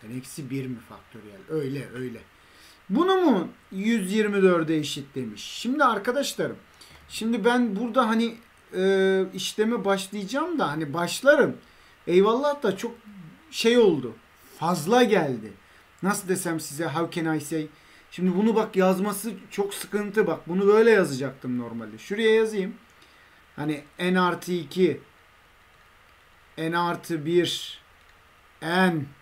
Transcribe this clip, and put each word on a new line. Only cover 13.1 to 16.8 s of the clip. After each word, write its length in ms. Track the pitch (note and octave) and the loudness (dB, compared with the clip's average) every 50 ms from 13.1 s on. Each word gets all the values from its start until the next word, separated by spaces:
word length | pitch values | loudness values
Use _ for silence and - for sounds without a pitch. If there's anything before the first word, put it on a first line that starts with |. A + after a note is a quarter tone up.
| - F#3+ E3+ D#3 - - _ - | -20 -20 -20 -20 -20 -20 _ -14
şey 280 | - - - A3+ A#3+ B3 | -10 0 2 4 6 6
oldu. 360 | A3+ G3 E3 C#3 B2 A#2 A2 - _ _ _ _ - - - - | 6 6 4 2 -4 -8 -12 -14 _ _ _ _ -20 -20 -14 -6
Fazla 440 | D3+ E3 F3+ D#3+ C#3+ E3+ A#3 B3 B3 | -2 -2 -2 -2 0 2 4 4 6
geldi. 500 | G#3+ G#3+ F#3 D#3+ C#3+ B2+ A2+ G#2+ G#2+ F#2+ - _ _ _ - _ _ _ _ - | 6 4 2 2 0 -4 -6 -8 -14 -16 -18 _ _ _ -20 _ _ _ _ -2
Nasıl 260 | F#3+ G#3 G3+ - F3 | -2 -2 -2 -2 -4
desem 320 | F#3+ - - F3 E3 D#3+ | -4 -2 -2 -4 -4 -6
size, 240 | - - C#3+ C#3+ | -6 -10 -8 -8